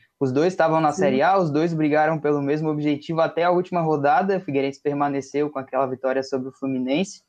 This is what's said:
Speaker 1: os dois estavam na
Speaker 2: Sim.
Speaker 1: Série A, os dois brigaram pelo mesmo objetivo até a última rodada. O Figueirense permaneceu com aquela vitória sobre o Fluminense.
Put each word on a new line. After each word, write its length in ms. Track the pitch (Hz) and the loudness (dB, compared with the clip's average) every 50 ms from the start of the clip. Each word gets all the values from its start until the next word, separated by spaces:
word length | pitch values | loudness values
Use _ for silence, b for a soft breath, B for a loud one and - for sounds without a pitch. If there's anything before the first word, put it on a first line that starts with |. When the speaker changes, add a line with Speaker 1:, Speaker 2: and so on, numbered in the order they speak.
| b b _ _ | b b _ _
Speaker 1:
os 100 | 143 131 | -2 0
dois 220 | 127 143 160 185 | 2 2 2 2
estavam 300 | 185 - 160 160 160 160 | 2 2 2 2 2 2
na 100 | 160 147 | 2 2
Speaker 2:
Sim. 80 | 139 190 | 0 2
Speaker 1:
Série 220 | 180 139 131 131 | 2 2 2 4
A, 160 | 147 175 190 196 | 4 4 4 2
os 120 | 180 156 | 2 2
dois 240 | 139 151 160 175 165 | 2 0 0 0 0
brigaram 460 | 156 156 147 147 151 151 156 165 151 | 0 0 2 2 2 2 2 0 0
pelo 220 | 143 147 147 143 | 0 0 0 0
mesmo 260 | 139 139 151 156 160 156 | 0 0 -2 0 -2 -2
objetivo 540 | 151 151 147 151 147 143 - - 165 160 | -2 -2 0 -2 -2 -2 -4 -4 -2 0
até 240 | 160 151 - 160 175 | 0 0 0 0 0
a 40 | 175 | 2
última 300 | 175 180 175 - 180 175 | 2 2 0 -2 -2 -2
rodada. 580 | 165 156 156 143 139 143 147 175 196 196 196 185 | 0 0 0 2 2 2 4 2 2 0 -2 -2
O 40 | |
Figueirense 400 | 190 - 139 139 135 139 135 - - | -4 -2 -2 -2 -2 -2 -4 -4 -4
permaneceu 680 | 147 143 143 143 143 139 139 135 - - 143 147 147 | -4 -2 0 -2 -2 -2 -4 -6 -4 -2 -2 -2 -2
com 80 | 147 139 | -4 -6
aquela 280 | 127 - - 131 135 | -8 -4 -2 -2 -2
vitória 360 | 127 131 - - 131 131 135 | -2 -4 -4 -4 -2 -2 -2
sobre 280 | 131 131 139 131 127 135 | -2 -2 -4 -6 -6 -8
o 20 | |
Fluminense. 720 | - _ 135 135 135 127 127 127 139 165 196 - - - _ | -10 _ -6 -4 -4 -4 -2 -2 -2 -2 -2 -4 -8 -14 _